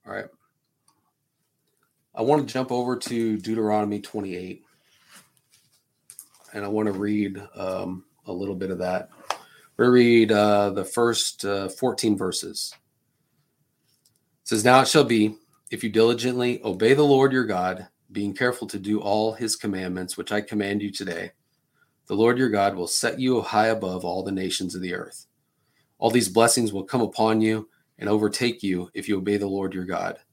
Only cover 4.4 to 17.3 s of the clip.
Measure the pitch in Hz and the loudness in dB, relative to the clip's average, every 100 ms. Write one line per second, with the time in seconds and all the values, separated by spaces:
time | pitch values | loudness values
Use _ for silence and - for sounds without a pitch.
4.4 | 92 92 _ _ _ _ _ - _ _ | -12 -16 _ _ _ _ _ -20 _ _
5.4 | _ _ _ _ _ _ _ - - _ | _ _ _ _ _ _ _ -20 -20 _
6.4 | _ 104 101 107 107 95 104 104 101 98 | _ -10 -4 -2 -2 -2 -2 -2 -2 -6
7.4 | 98 - 95 92 92 92 _ _ - 90 | -16 -10 -6 -6 -6 -10 _ _ -12 -8
8.4 | 98 92 95 90 90 92 - _ - - | -6 -6 -6 -4 -4 -4 -8 _ -12 -12
9.4 | - - _ - 123 123 120 117 110 104 | -12 -20 _ 2 6 8 8 8 6 6
10.4 | 104 101 101 98 92 - 120 110 - - | 6 4 2 -2 -4 0 0 0 -4 -6
11.4 | 101 98 95 - 127 - 113 98 95 85 | -4 -4 -4 -2 -2 0 0 0 -2 -4
12.4 | 90 - - - _ _ _ _ _ _ | -8 -10 -12 -14 _ _ _ _ _ _
13.4 | _ _ _ _ _ _ _ _ _ _ | _ _ _ _ _ _ _ _ _ _
14.4 | - 113 117 127 131 156 127 113 107 107 | -4 2 6 6 8 4 6 4 2 0
15.4 | _ _ - 110 113 107 113 117 123 123 | _ _ -14 -8 -2 4 4 2 -2 -2
16.4 | 123 120 107 92 110 139 147 135 135 | -2 -2 -6 0 4 4 6 6 6